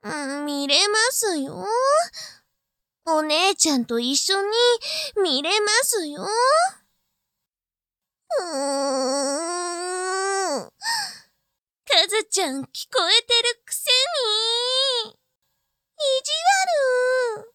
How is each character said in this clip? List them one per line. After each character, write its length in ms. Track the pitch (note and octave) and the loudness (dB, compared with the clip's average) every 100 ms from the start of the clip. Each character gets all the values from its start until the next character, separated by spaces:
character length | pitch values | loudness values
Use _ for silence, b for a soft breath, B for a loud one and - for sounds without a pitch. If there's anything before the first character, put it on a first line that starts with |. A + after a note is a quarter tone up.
う 100 | G#4 - C#4 C#4+ | -6 -6 -6 -6
ん、 40 | D4 | -4
見 220 | C#4+ C#4 | -4 2
れ 220 | D4 G4+ | 2 4
ま 80 | G#4+ A#4 | 2 2
す 280 | - A4 E4 | 2 0 -2
よ。 260 | C#4 - G4+ A#4 C5+ D5+ F5 B B B B _ _ _ _ _ - | -4 -6 -4 0 2 2 0 B B B B _ _ _ _ _ 0
お 160 | D#4 | 0
姉 320 | D#4 D4+ F#4 - | 2 2 2 2
ち 140 | D#4+ | 2
ゃ 80 | C4+ | 2
ん 60 | A#3 | 0
と 140 | A#3 | -2
一 160 | A#3+ C#4 | 0 0
緒 260 | - G4 | 0 0
に 60 | G4+ A4+ A#4+ A#4 D5 D#5 D5+ G#4+ | 0 4 4 4 -2 -8 -6 -2
見 220 | F#4 C4 | 0 0
れ 160 | D4+ G#4 | 0 0
ま 80 | G#4 A4 | 2 2
す 240 | C5+ A4+ D#4 | 2 -2 -4
よ。 160 | D4 | -6
う 40 | F#4+ A4 B4+ D#5 F#5 - _ _ _ _ _ _ _ _ _ _ _ _ _ _ _ D#5 | -4 2 4 4 2 -4 _ _ _ _ _ _ _ _ _ _ _ _ _ _ _ -4
ー 40 | F4+ C#4 C#4 C#4 C#4 C4 C4 C#4 C4+ C#4+ E4 F4 F4 E4+ F4+ F#4 F#4 F#4+ F#4+ G4 F#4+ C#4 C#3+ | -2 -4 -2 -2 0 0 0 0 -2 -2 -4 -4 -4 -6 -6 -4 -4 -2 -2 0 -2 -4 -6
ん。 60 | _ G#5+ A#5 F#5+ B B B _ _ _ _ - | _ -6 -6 -6 B B B _ _ _ _ 0
カ 220 | F#4 F4 | 0 2
ズ 160 | G#4 - | -2 -2
ち 100 | F#4+ | -2
ゃ 80 | E4+ | -2
ん 140 | C4 | -4
聞 20 | C4 | -10
こ 40 | - - B4+ F4 | -12 -4 -2 2
え 120 | A4 | 2
て 100 | A#4 A#4 | 2 0
る 180 | A#4+ A#4 - | 0 -4 -8
く 80 | |
せ 180 | - - B4+ C#5 D#5+ A#4 G#4+ A4+ A#4 B4 B4+ C5+ B4 A4 | -8 0 2 2 0 -2 -2 -2 -2 -2 0 0 -2 -6
に。 60 | |
意 40 | - _ _ _ _ _ _ _ _ C#5+ C5 | -12 _ _ _ _ _ _ _ _ -2 0
地 80 | C#5+ D#5 E5+ G5 F#5 D#5+ C5 B4+ B4+ B4+ B4 G#4+ | -2 0 2 2 2 2 2 2 2 0 0 -4
悪。 180 | A4 | -12